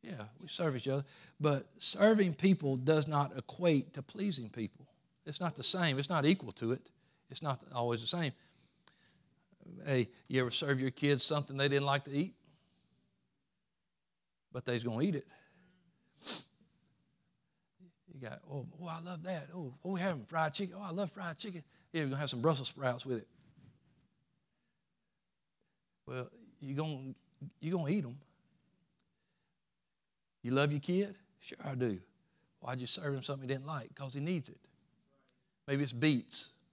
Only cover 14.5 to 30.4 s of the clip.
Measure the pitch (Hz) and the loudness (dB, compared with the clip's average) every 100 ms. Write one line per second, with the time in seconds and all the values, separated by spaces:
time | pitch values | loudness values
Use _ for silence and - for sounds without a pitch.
14.5 | 127 123 120 117 117 175 147 - - _ | -8 0 0 0 2 2 0 -4 -20 _
15.5 | _ _ _ _ _ _ _ - - - | _ _ _ _ _ _ _ -10 -10 -12
16.5 | _ _ _ _ _ _ _ _ _ _ | _ _ _ _ _ _ _ _ _ _
17.5 | _ _ _ 180 _ _ 151 117 - 160 | _ _ _ -20 _ _ -14 -12 -12 -10
18.5 | 143 147 - 170 165 175 175 175 175 143 | -10 -10 -12 -10 -8 -8 -8 -6 -6 -6
19.5 | 175 143 127 180 190 180 156 104 165 156 | -10 -10 -8 -4 -2 0 -2 -2 0 0
20.5 | - 190 180 196 170 190 - 175 156 220 | 0 -4 -6 -8 -4 -4 -4 -8 -6 -8
21.5 | 180 - _ _ 165 143 135 147 123 139 | -10 -14 _ _ -2 0 0 -2 2 4
22.5 | 143 131 - 131 117 135 120 - _ - | 2 0 -2 -2 -2 -2 -4 -6 _ -20
23.5 | - - _ _ _ _ _ _ _ _ | -20 -20 _ _ _ _ _ _ _ _
24.5 | _ _ _ _ _ _ _ _ _ _ | _ _ _ _ _ _ _ _ _ _
25.5 | _ _ _ _ _ - 127 123 - - | _ _ _ _ _ -12 -10 -10 -14 -20
26.5 | _ 139 139 160 139 135 - _ _ 139 | _ -8 -4 -4 -6 -10 -14 _ _ -16
27.5 | _ 156 185 147 202 135 135 - _ _ | _ -4 -2 0 0 -2 -10 -20 _ _
28.5 | _ _ _ _ _ _ _ _ _ _ | _ _ _ _ _ _ _ _ _ _
29.5 | _ _ _ _ _ _ _ _ _ | _ _ _ _ _ _ _ _ _